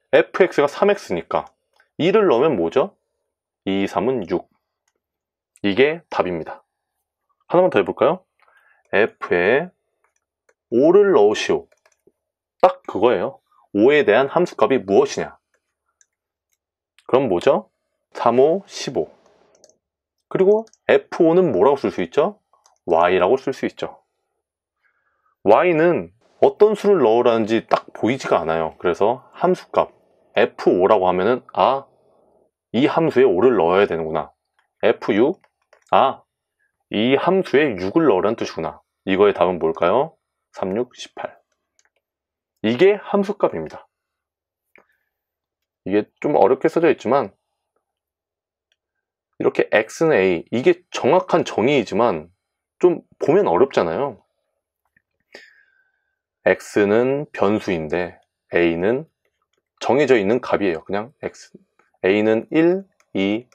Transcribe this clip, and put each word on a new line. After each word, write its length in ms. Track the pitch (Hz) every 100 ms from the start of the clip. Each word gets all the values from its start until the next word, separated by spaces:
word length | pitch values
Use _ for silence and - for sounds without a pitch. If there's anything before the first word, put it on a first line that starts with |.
| _
에프엑스가 540 | 143 - - 180 - 143
삼 220 | - -
엑스니까 540 | 196 - 85 - 80 - _ _ _ _ -
이를 300 | 165 220 185
넣으면 260 | 117 156
뭐죠? 420 | 101 82 - 190 _ _ _ _ _ _ _
이, 240 | 98 98 95
삼은 420 | 95 113 135 85
육. 180 | 87 - _ _ _ _ _ _ _ _ _ _ _
이게 400 | 101 98 147 170 -
답입니다. 540 | - 90 82 - - _ _ _ _ _ _ _ _ -
하나만 220 | 170 185
더 100 | 110
해볼까요? 440 | 92 - 127 185 _ _ _ _ _ _ _
F에 760 | 95 110 - - 87 90 135 185 _ _ _ _ _ _ _ _ _ _
오를 400 | 120 156 196 202
넣으시오. 520 | 135 104 104 - 80 - _ _ _ _ _ _ _ _ _
딱 220 | 185 -
그거예요. 560 | - 95 120 92 120 - _ _ _
오에 320 | 101 123 147
대한 240 | 107 110 139
함수값이 500 | 165 175 - 110 127
무엇이냐? 580 | 95 196 143 - 78 - _ _ _ _ _ _ _ _ _ _ _ _ _ _ _ _ -
그럼 200 | 127 127
뭐죠? 420 | 87 135 180 - _ _ _ _
삼, 260 | - 117 123
오, 240 | 147 190 -
십오. 440 | - - 110 76 _ _ _ _ _ _ _ _ _ _ _ _
그리고 360 | - 190 214 220 _ -
에프오는 640 | 135 - - 165 175 170
뭐라고 260 | 92 120 139
쓸 140 | 101
수 120 | -
있죠? 380 | 87 143 180 - _ _ _ _ -
Y라고 500 | 82 87 90 92 127
쓸 160 | 139
수 140 | - 107
있죠. 340 | - - - _ _ _ _ _ _ _ _ _ _ _ _ _ _
Y는 680 | - 123 180 156 170 127 85 _ _ _
어떤 360 | 208 - 214 208
수를 220 | 202 185
넣으라는지 680 | 110 120 120 113 104 113 -
딱 260 | - -
보이지가 440 | - 104 135 - 101
않아요. 380 | 80 82 80 -
그래서 500 | 90 80 104 131 -
함수값 720 | - 180 180 - 90 80 _ _ _ _ 104
에프오라고 720 | 110 - 185 95 98 104 92
하면은 340 | 90 101 127 -
아, 340 | - 107 139 - _ _ _ _ _ _ _ _
이 140 | 113 151
함수에 360 | 160 156 123
오를 320 | 135 90 127 104
넣어야 300 | 82 95 104
되는구나. 460 | 82 80 78 71 _ _ _ _ _
에프 320 | 107 - -
육, 260 | 104 139 - _ _ _ _ _
아, 300 | 95 131 - _ _ _ _ _ _ _
이 240 | 101 120
함수에 600 | 135 170 190 - 143 151 90
육을 300 | 95 165 147
넣으라는 280 | 92 101 117
뜻이구나. 440 | 95 - 78 - _ _
이거의 280 | 98 95 101
답은 260 | - 90 85
뭘까요? 580 | 80 80 87 117 160 - _ _ _
삼, 260 | - 95 104
육, 180 | 127
십팔. 440 | - - - - - _ _ _ _ _ _ _ _ _ _ _ _
이게 320 | 107 123 190
함수값입니다. 920 | 202 - 202 196 - 185 - 156 - - _ _ _ _ _ _ _ _ _ _ _ _ _ _ _ _ _ _ _
이게 240 | 92 104 - _
좀 140 | 147
어렵게 340 | 143 98 131 160
써져 220 | 165 165
있지만 420 | - 107 139 101 - _ _ _ _ _ _ _ _ _ _ _ _ _ _ _ _ _ _ _ -
이렇게 300 | 135 - -
X는 460 | 107 113 - 160 110
A, 280 | 95 85 -
이게 320 | 113 180 - _
정확한 540 | - 120 180 - -
정의이지만 840 | - - 127 143 95 98 120 82 82 _ _ _ _ -
좀 240 | 180 - - _
보면 220 | - 190 131
어렵잖아요. 720 | 87 131 120 87 92 139 98 _ _ _ _ _ _ _ _ _ _ _ - - _ _ _ _ _ _ _ _ _
X는 800 | - 92 - 107 101 113 131 139 151
변수인데 840 | - 101 107 - 87 78 85 85 - _ _ _
A는 540 | 87 85 82 98 131 165 _ _ _ _ _ _ _
정해져 360 | - 135 131 120
있는 240 | 98 123
값이에요. 420 | - 87 98 80
그냥 280 | - 101 113 _
X. 360 | - - - - _ _ _ _ 92
A는 400 | 107 110 110 -
일, 340 | 156 170 190 196 _ _
이, 340 | - 101 107 -